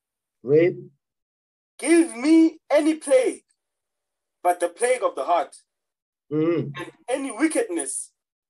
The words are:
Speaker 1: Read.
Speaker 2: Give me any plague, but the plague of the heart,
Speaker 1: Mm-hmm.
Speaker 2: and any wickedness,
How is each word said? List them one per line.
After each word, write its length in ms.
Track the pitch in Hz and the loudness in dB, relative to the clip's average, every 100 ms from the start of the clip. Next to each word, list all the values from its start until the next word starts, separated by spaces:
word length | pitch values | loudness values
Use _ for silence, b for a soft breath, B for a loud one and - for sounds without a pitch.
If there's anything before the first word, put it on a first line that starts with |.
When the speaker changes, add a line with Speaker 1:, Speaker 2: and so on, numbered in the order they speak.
| _ _ _ _ | _ _ _ _
Speaker 1:
Read. 360 | 113 151 175 - - _ _ _ _ _ _ _ _ - | 0 2 2 -2 -14 _ _ _ _ _ _ _ _ -8
Speaker 2:
Give 380 | 277 339 - 233 | 2 2 2 -2
me 420 | 294 330 320 - _ | 2 4 4 0 _
any 240 | 294 311 | 2 2
plague, 500 | 311 285 262 403 - _ _ _ _ _ _ _ _ _ _ | -2 2 2 2 -4 _ _ _ _ _ _ _ _ _ _
but 180 | 175 175 | -2 0
the 80 | 175 | -4
plague 340 | - 240 254 | -2 -2 0
of 120 | 185 | -2
the 100 | 143 | -4
heart, 320 | 143 170 135 - _ _ _ _ _ _ _ | 0 0 -2 -12 _ _ _ _ _ _ _
Speaker 1:
Mm-hmm. 380 | 151 160 160 135 139 | -2 0 -2 -4 -10
Speaker 2:
and 120 | 180 _ - | -16 _ -8
any 220 | 269 269 | -6 -6
wickedness, 840 | 208 311 294 - 330 - - - _ _ _ | -4 -2 -2 -4 -6 -8 -12 -14 _ _ _